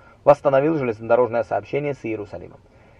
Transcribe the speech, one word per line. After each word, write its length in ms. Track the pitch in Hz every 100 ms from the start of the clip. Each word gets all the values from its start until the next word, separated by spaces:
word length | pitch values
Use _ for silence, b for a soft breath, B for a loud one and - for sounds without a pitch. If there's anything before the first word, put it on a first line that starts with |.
| b b
восстановил 540 | - 147 147 135 151 160
железнодорожное 680 | 123 107 113 117 120 117
сообщение 500 | 107 104 101 139 147
с 100 | 135
Иерусалимом. 540 | 113 107 98 87 87 - - b b